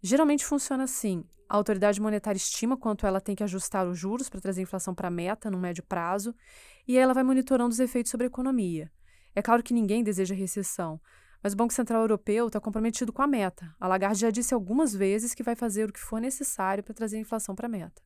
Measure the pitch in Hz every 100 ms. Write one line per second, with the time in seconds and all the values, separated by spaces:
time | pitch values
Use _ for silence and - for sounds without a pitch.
0 | 185 262 311 294 - 285 - 262 262 -
1 | 214 180 - _ _ 208 208 202 208 202
2 | 214 214 214 196 - - 226 262 233 208
3 | 208 190 190 196 208 185 - 196 185 175
4 | 185 233 262 190 190 185 185 190 - 180
5 | 185 175 175 214 220 190 180 170 - 185
6 | 170 196 208 233 _ - - - - 247
7 | 262 254 254 262 262 262 240 226 254 247
8 | 233 233 247 254 254 254 185 165 151 _
9 | - - _ - 208 233 240 240 208 214
10 | 214 185 190 190 190 - 190 - 170 156
11 | _ - _ - 202 202 233 - 233 226
12 | 220 214 - 214 233 214 220 214 226 226
13 | 233 - 277 262 190 - 170 - 185 190
14 | 196 208 226 220 233 247 185 240 311 202
15 | 196 208 233 - 240 233 240 202 220 -
16 | - 220 240 262 285 - 190 196 202 214
17 | 226 214 214 226 - 190 240 220 165 -